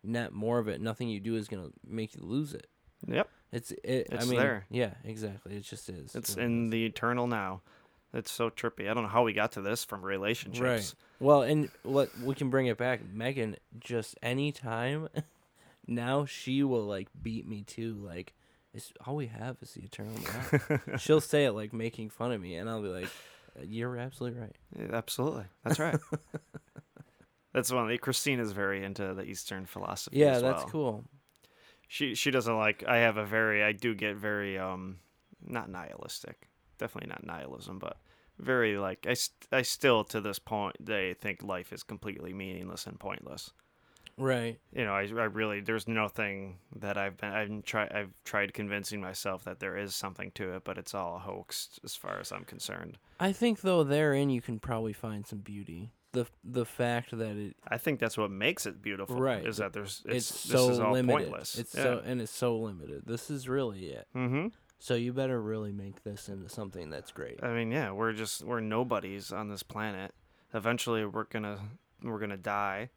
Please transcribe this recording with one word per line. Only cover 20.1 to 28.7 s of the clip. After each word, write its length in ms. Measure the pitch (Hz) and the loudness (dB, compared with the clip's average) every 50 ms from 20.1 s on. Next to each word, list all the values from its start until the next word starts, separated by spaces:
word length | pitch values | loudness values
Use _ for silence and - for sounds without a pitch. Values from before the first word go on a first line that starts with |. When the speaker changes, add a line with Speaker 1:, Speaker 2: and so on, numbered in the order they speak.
| 110 110 110 - 107 117 131 - - 139 - - 151 131 - - | -6 -6 -6 -4 -4 -4 0 4 4 4 6 4 2 2 2 0
Speaker 1:
now." 80 | - | -4
Speaker 2:
<laughs> 0 | |
Speaker 1:
She'll 240 | 131 - - 151 156 | -2 4 6 6 6
say 240 | 143 - - 147 143 | 6 6 4 6 6
it, 80 | 131 101 | 6 4
like, 200 | 107 107 107 120 | 2 -2 -4 -4
making 340 | 113 113 117 113 - 110 107 | -2 -2 -2 -2 -4 -8 -8
fun 220 | - - 113 123 120 | -6 -4 -2 0 0
of 80 | 104 | -2
me, 160 | 90 87 87 | -2 -4 -6
and 120 | 82 95 113 | -4 -4 -4
I'll 100 | 113 110 104 | -4 -2 -2
be 60 | 98 | -4
like, 200 | 90 90 92 92 - - - - - - - - - - 65 | -4 -4 -6 -6 -8 -12 -18 -20 -20 -20 -20 -20 -16 -14 -10
"You're 360 | 87 107 113 117 123 123 120 | -6 -4 -2 -2 -2 -2 -4
absolutely 420 | 120 131 135 - 123 123 117 120 | -6 -8 -6 -6 -6 -6 -4 -6
right." 160 | 117 104 - - - _ - - | -8 -10 -12 -16 -20 _ -10 -8
Speaker 2:
Yeah, 180 | 110 107 113 | -4 0 0
absolutely. 480 | 113 113 - - - 127 147 - 117 101 92 - _ _ | -2 0 -2 -2 0 0 0 0 -2 -6 -10 -14 _ _
That's 140 | 110 143 - | 0 2 2
right. 200 | 151 170 - 151 - - | 4 2 2 0 0 -2
Speaker 1:
<laughs> 1400 | - 151 - _ - 156 - _ - - - _ _ - - _ _ - - _ _ _ - _ _ _ _ _ - | -8 -8 -8 _ -12 -12 -12 _ -18 -18 -18 _ _ -20 -20 _ _ -20 -20 _ _ _ -20 _ _ _ _ _ 0
Speaker 2:
That's 200 | 131 123 - 127 | 2 2 4 2
one. 240 | 127 117 110 120 123 | 2 4 2 2 0
Christina's 540 | - 135 127 - - 147 139 123 117 107 98 | 2 0 0 2 2 2 2 2 2 0 0
very 320 | 98 101 98 | 0 0 0